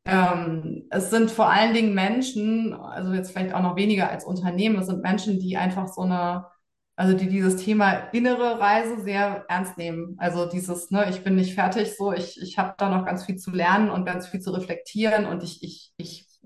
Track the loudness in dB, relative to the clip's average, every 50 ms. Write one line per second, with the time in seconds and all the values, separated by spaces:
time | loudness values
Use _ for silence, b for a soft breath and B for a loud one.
0 | -2 2 4 4 4 4 2 0 -2 -4 -4 -4 -4 -6 -8 -8 -8 -4 -2 -2
1 | 0 2 4 4 4 4 4 4 4 6 6 6 6 4 4 4 4 4 2 2
2 | 2 2 2 0 -2 -2 -4 -2 0 0 0 0 0 -2 -6 -8 -14 -12 -10 -6
3 | -4 -2 -2 -2 -4 -4 -4 -4 -4 -2 0 0 0 0 2 2 2 2 4 2
4 | 2 0 -2 -6 -6 -6 -4 -2 -2 -2 0 2 2 2 2 2 0 -2 -4 -2
5 | 0 0 0 0 0 0 -2 0 -2 -2 -2 0 0 0 0 -2 -6 -6 -6 -4
6 | -2 0 0 0 0 -2 -2 -4 B B B B _ _ _ _ _ _ -4 2
7 | 4 4 4 4 2 0 0 2 2 2 2 2 0 2 4 4 4 4 4 2
8 | -4 -4 -2 2 2 2 2 2 0 0 0 2 4 4 4 4 2 -2 -4 -6
9 | -6 -4 0 0 0 0 -2 -6 -6 -4 -4 -4 -4 -6 -8 -8 -8 -6 -6 -6
10 | -8 -10 -8 -4 -4 -2 0 -2 -2 -2 -4 -6 -4 -4 -6 -8 -4 -2 0 0
11 | 0 0 -2 -4 0 2 4 4 4 2 0 0 0 2 2 0 -2 -2 -4 -4
12 | -2 -2 -2 -2 -6 -8 -10 -12 -12 -6 -2 -2 -2 -2 -2 -2 0 2 2 0
13 | 0 -2 -4 -4 -4 -6 -8 -8 -8 -6 -2 0 2 4 4 4 4 2 0 -2
14 | -2 -2 -4 -6 -6 -8 -10 -8 -6 -6 -6 -6 -6 -6 -8 -10 -10 -8 -4 0
15 | 2 2 2 2 0 -2 -4 -6 -8 -10 -12 -12 -14 -14 -14 -16 -20 _ _ -16
16 | -14 -14 -14 -18 _ _ _ _ _